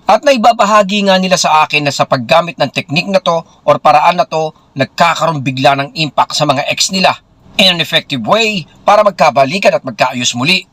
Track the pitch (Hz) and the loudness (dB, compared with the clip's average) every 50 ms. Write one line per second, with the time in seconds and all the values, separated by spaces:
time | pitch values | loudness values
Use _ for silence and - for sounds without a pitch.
0 | _ - 208 226 - 285 269 233 214 240 226 240 208 196 214 208 202 185 208 208 | _ 0 0 2 4 2 2 4 4 2 2 2 2 2 4 2 2 2 0 -2
1 | 196 190 190 190 190 185 185 - - 165 156 156 151 - 156 151 147 143 - - | 0 2 2 2 2 0 0 0 0 2 2 2 2 2 0 -2 -2 -2 -2 -2
2 | 143 - 139 131 117 113 156 170 170 165 135 - 147 123 - 139 - - 139 175 | -2 -2 -2 -2 0 0 0 0 0 -2 -4 -4 -6 -4 -4 -6 -8 -4 -4 -4
3 | 170 202 190 185 - - 170 165 160 _ _ _ - 151 147 143 - 156 147 151 | -2 -2 -2 -2 0 -2 -4 -4 -6 _ _ _ -2 -2 0 2 2 2 4 4
4 | 156 170 175 180 160 - 165 160 160 156 - _ _ _ - 143 - - - - | 4 2 2 0 -2 -2 -2 -4 -4 -6 -8 _ _ _ -6 -6 -6 -4 -2 0
5 | 175 170 160 - 156 165 160 143 123 139 131 131 135 143 139 135 139 139 - - | 0 0 0 0 -2 -4 -4 -4 -4 -6 -4 0 2 2 2 0 -2 -8 -6 -6
6 | 156 131 - - 123 - - - 151 151 131 135 143 - 143 - - - 190 190 | -6 -4 -2 -2 -2 -2 -2 -2 -2 -2 -2 -2 -4 -6 -4 -4 -4 -4 -2 0
7 | 185 156 - - _ _ _ _ _ - - - 196 185 180 170 151 - 170 151 | 0 0 0 -2 _ _ _ _ _ -10 -2 0 0 0 0 -2 -4 -2 -4 -4
8 | - - 143 123 107 131 190 220 226 214 214 180 143 - _ _ - 190 208 214 | -4 -4 -8 -6 -2 -2 0 0 0 -2 -4 -6 -10 -12 _ _ 0 2 4 4
9 | 208 202 - - 175 156 117 139 135 131 175 202 214 208 165 143 - 131 110 - | 4 2 2 2 0 2 4 2 2 0 0 0 0 0 0 0 -4 -6 -4 -2
10 | 135 131 131 123 123 - - 120 127 165 185 180 - _ | -2 -2 -2 -4 -6 -6 -4 -4 -2 -2 -2 -2 -4 _